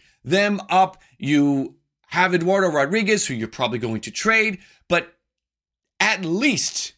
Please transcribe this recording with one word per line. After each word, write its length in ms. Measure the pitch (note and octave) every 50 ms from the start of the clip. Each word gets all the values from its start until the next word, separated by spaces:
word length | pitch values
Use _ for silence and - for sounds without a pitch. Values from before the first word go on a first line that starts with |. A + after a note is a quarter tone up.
| _ _ _ _ -
them 360 | B2 E3+ G3 G3+ G#3 G#3 F#3+ - -
up. 300 | F3 F#3+ F#3+ - - - _ _ _ _
You 580 | - C#3 D3+ D3 C#3+ C#3+ C#3 C3+ C3+ - - _ _ _ _ _ _
have 280 | _ - F3 F3+ F#3 F3+
Eduardo 340 | E3+ E3 F3+ G3 G3 F#3+ F3+
Rodriguez, 580 | D3+ D3 C#3 C#3+ F#3+ A3+ A3 F#3+ A3 G3+ -
who 80 | - C3
you're 140 | A2+ A2 G#2+
probably 300 | - - B2+ A#2 A#2+ A#2
going 220 | A#2 A2+ A2 G#2
to 100 | - A2+
trade, 480 | - - - G#3+ A3 A3+ A3 A3 F#3+ - - - _ _ _ -
but 260 | F3 E3+ - - _ _ _ _ _ _ _ _ _ _ _ _ _ _ _ _ _ -
at 240 | F#3+ G#3+ G#3+ - F#3
least 720 | D#3+ E3 G3+ C4+ D4 A3 C#3 - - - - - - -